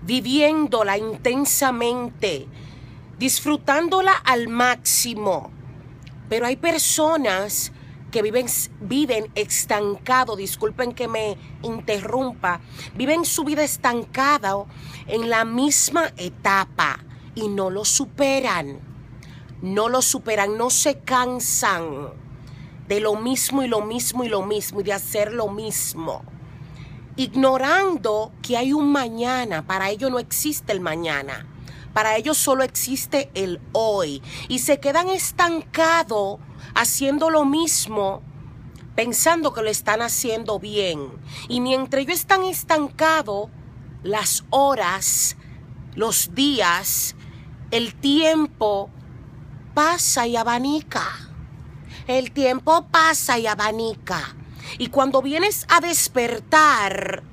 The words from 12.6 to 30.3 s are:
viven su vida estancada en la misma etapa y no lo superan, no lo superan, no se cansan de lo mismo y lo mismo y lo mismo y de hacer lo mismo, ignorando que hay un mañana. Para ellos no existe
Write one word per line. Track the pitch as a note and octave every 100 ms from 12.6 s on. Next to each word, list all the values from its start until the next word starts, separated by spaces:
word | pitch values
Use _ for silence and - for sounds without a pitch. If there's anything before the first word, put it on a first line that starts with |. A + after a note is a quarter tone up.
| - - -
viven | F#3+ C4 E4
su | D#4+ -
vida | D4+ D4+
estancada | D4 - B3 A#3+ G#3 - C4+ D4 G3+ G3+ G3+ - - - -
en | A3 A#3
la | A3+ A3+
misma | A#3 C#4+ C#4+ - E4 D#4+ -
etapa | F3+ - G#3+ G3 F#3+ - D#3 C3 - - -
y | - G#3+
no | G3+ F#3+
lo | F#3+ G#3+
superan, | - C4+ - C#4 C4+ B3 F3+ C#3+ C#3 - - - - - - - -
no | F#3 G3 A3+
lo | B3+
superan, | B3 C4+ - G#3+ G3+ G#3+
no | A#3+
se | - D4+ C#4
cansan | - C4 B3 B3 - - A3+ F#3 E3 C#3 C#3+ - - - - - - - -
de | G3+
lo | G#3+ G#3
mismo | A#3 C4 - C4+
y | C4
lo | A3
mismo | G#3+ A#3+ A#3+ B3
y | A#3+
lo | G#3
mismo | G3 G#3 G3 G3+
y |
de | G3+
hacer | G3 - G#3+ G#3
lo | A#3 G#3+
mismo, | G3+ A3 - - - D#3+ G2+ - - - - - - - - - -
ignorando | C4 B3 C4 C4 C4+ F4 G4 D#4+ G#3 G#3+ A3 -
que | - A#3+
hay | C4
un | D4 C#4+
mañana. | C#4+ A#3+ A3+ A#3+ B3+ A#3 D#3+ D#3
Para | F#3+ F#3+
ellos | G#3+ C4+
no | B3
existe | A#3